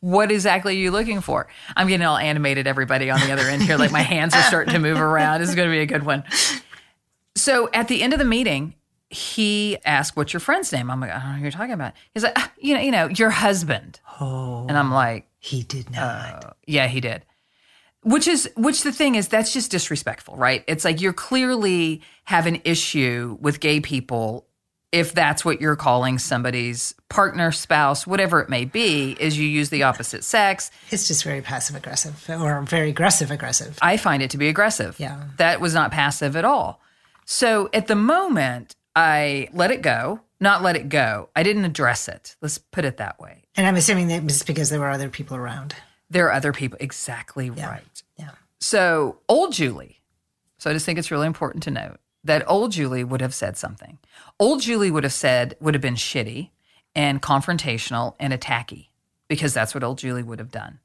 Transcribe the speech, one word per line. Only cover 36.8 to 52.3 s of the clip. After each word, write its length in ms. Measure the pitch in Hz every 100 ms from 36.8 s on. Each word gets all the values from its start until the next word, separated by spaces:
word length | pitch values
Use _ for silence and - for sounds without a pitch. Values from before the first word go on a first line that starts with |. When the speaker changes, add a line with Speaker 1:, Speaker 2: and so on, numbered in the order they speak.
| _ _ _ _ -
Speaker 1:
So 440 | - 240 220 196
at 140 | 220 -
the 80 | 208
moment, 800 | 220 330 381 220 135 123 120 - _ -
I 540 | 160 151 147 139 131
let 200 | 170 180
it 100 | 262
go. 400 | 151 117 131 220 _ _
Not 240 | 196 196
let 140 | 180 165
it 100 | 143
go. 420 | 151 120 104 - -
I 80 |
didn't 220 | 175 208 185
address 420 | 151 127 120 -
it. 300 | - - -
Let's 160 | 151 -
put 280 | _ - 151
it 120 | 117
that 220 | 104 -
way. 240 | - - _ -
Speaker 2:
And 100 | 190
I'm 80 | 190
assuming 320 | 196 196 175
that 160 | 170
it's 200 | 151 143
because 260 | - 156 147
there 100 | 151
were 100 | 143
other 200 | 139 139
people 260 | - 147 131
around. 400 | 123 123 139 - - _ _
Speaker 1:
There 180 | 175 170
are 40 |
other 200 | 117 147
people. 240 | 139 135 -
Exactly 720 | 139 - - 117 - - 127
Speaker 2:
Yeah. 160 | 123 143
Speaker 1:
right. 320 | 110 - - - _
Speaker 2:
Yeah. 140 | 151 - _ _
Speaker 1:
So 560 | - 214 185 165 139 - _
old 240 | 240 370
Julie. 480 | 233 147 92 64 _ _ _ _ _ _ _
So 100 | -
I 40 |
just 120 | 156 151
think 120 | 170
it's 140 | 160
really 160 | 151 156
important 360 | 165 156 -
to 80 | 156
note 280 | 127 104 - _ _
that 200 | 147